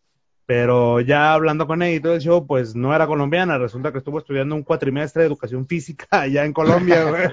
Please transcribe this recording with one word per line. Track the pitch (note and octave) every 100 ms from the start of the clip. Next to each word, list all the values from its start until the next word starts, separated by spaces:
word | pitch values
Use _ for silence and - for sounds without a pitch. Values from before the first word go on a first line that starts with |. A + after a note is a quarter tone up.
| _ _ _ _ -
Pero | A#2+ A#2+ B2 A#2+ A#2+
ya | B2 D3 D3+
hablando | D#3 D#3 D3+ D#3
con | E3
ella | F3 D#3+
y |
todo | D#3+
el | E3+
show, | D3 F3 C#3+
pues, | C3+ A#2 A2+
no | C3
era | D#3 D#3
colombiana. | D3+ C#3+ E3+ F3+ C#3+
Resulta | B2 A#2+ D3
que | C3+
estuvo | C#3 D3+
estudiando | D3+ C#3 C#3
un | D3+
cuatrimestre | C#3+ D#3+ C#3 C#3 D3 D#3+
de | D#3+
educación | C#3+ A2+ B2+ C3+
física | E3+ D3 D3 -
<laughs> |
allá | D#3 C#3 C#3+
en | D3+
Colombia, | D3+ D#3+ F3 F3+ E3+
güey. | D#3+ E3+ F3+